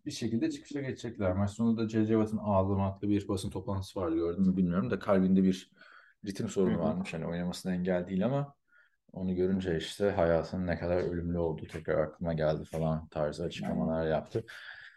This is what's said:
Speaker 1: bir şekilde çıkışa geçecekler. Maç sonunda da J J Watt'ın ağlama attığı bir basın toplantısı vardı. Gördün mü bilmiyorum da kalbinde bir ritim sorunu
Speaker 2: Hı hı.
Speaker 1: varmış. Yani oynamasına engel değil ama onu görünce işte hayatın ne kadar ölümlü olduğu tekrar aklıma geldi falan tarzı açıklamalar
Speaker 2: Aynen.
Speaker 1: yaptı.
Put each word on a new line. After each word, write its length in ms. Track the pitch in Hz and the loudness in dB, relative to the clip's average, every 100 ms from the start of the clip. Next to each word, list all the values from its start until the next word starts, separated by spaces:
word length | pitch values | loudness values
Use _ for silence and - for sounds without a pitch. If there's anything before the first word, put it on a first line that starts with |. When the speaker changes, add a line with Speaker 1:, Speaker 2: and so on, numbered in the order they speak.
| 151 | -10
Speaker 1:
bir 60 | |
şekilde 400 | - 113 113 160 | -6 -2 0 0
çıkışa 300 | 143 - 143 | -2 -8 -8
geçecekler. 520 | 131 - 120 113 95 | -6 -6 -8 -2 0
Maç 180 | 90 101 | 2 0
sonunda 320 | - 117 113 | 2 2 2
da 60 | 110 | 2
J 160 | 110 107 | 2 4
J 80 | |
Watt'ın 240 | 110 107 107 | 4 2 0
ağlama 500 | 104 98 95 98 98 | 2 2 4 2 0
attığı 220 | 95 101 | 0 0
bir 180 | 101 98 | 0 0
basın 220 | 98 101 | -4 -4
toplantısı 500 | 95 90 98 95 101 | -6 -4 -4 -4 -4
vardı. 160 | 87 82 | -2 0
Gördün 320 | 85 85 95 | 0 2 4
mü 100 | 92 | 4
bilmiyorum 320 | 90 87 123 | 2 2 0
da 100 | 95 | 0
kalbinde 440 | - 98 92 95 | 2 4 6 6
bir 280 | 95 92 - _ - - - _ 101 | 4 2 -4 _ -20 -20 -20 _ -10
ritim 240 | 95 113 | -6 -4
sorunu 240 | - 92 | 0 2
Speaker 2:
Hı 40 | 85 | 2
hı. 60 | |
Speaker 1:
varmış. 300 | 80 85 95 | 0 -2 -4
Yani 120 | 82 80 | -6 -4
oynamasına 480 | 85 87 85 92 | -4 -4 -4 -4
engel 340 | 90 90 90 90 | -2 0 0 0
değil 180 | 95 110 | 0 0
ama 280 | 139 143 - _ _ _ _ _ | 0 -4 -8 _ _ _ _ _
onu 220 | - 92 90 | -8 -2 0
görünce 420 | 92 95 92 80 | 2 2 0 -2
işte 320 | - - 101 | -2 0 0
hayatın 580 | 95 85 82 80 92 90 | 4 4 4 2 -2 -2
ne 120 | 82 | -2
kadar 180 | 87 90 | 0 0
ölümlü 400 | 87 87 85 87 | 0 -2 -2 0
olduğu 300 | 82 78 - | 0 -2 -8
tekrar 300 | 82 80 78 | -8 -2 0
aklıma 360 | 78 - 85 | 0 -2 -4
geldi 320 | 80 78 78 76 | 0 0 0 -4
falan 420 | 80 80 80 80 | -2 0 -2 -4
tarzı 360 | 78 76 73 | -4 -4 -2
açıklamalar 560 | 82 - - 92 80 80 | -6 -6 -4 -2 0 0
Speaker 2:
Aynen. 120 | 80 | 0
Speaker 1:
yaptı. 320 | - - 117 - - - - - | 0 -2 -6 -6 -12 -16 -18 -20